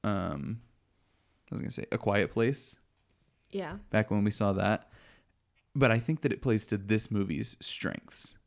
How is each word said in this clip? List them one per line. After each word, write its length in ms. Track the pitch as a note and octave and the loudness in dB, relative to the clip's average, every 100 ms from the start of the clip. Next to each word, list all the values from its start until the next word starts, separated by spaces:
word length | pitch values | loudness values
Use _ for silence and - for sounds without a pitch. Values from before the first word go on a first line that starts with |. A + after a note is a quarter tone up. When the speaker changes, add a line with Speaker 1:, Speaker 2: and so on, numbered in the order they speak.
Speaker 1:
um, 580 | G#2 G2 F2+ C#2+ C#2 A#2 - _ _ _ _ _ _ _ _ | 0 -2 -2 -4 -6 -8 -12 _ _ _ _ _ _ _ _
I 40 | |
was 80 | - | -8
gonna 80 | - | -8
say 140 | - - | -8 -6
A 60 | A2 | -2
Quiet 320 | - G2+ E2 | 2 2 2
Place. 440 | A2+ A#2 C#3 - - _ _ _ _ _ _ _ | 2 0 0 -8 -14 _ _ _ _ _ _ _
Speaker 2:
Yeah. 260 | G3 E3+ G3 - | -8 -8 -10 0
Speaker 1:
Back 200 | G#2+ G#2+ | 0 2
when 140 | G#2 | 2
we 60 | G#2 | 2
saw 200 | G#2 G2+ | 2 2
that. 360 | F#2+ G2 A2 - - - - _ _ _ _ _ C#3 | 2 2 0 -4 -20 -20 -20 _ _ _ _ _ 2
But 140 | C3 | 4
I 60 | A2+ | 4
think 220 | A#2 D#3 | 2 0
that 100 | C#3 | 0
it 100 | - | 0
plays 240 | C3 A2 - | 2 2 2
to 100 | G#2 | -4
this 320 | G2 A2 - | 2 0 2
movie's 440 | G#2+ G2 A2+ A2+ - | 0 0 -2 -4 -8
strengths. 760 | - - - - - - - - | -10 -6 -6 -6 -12 -10 -10 -12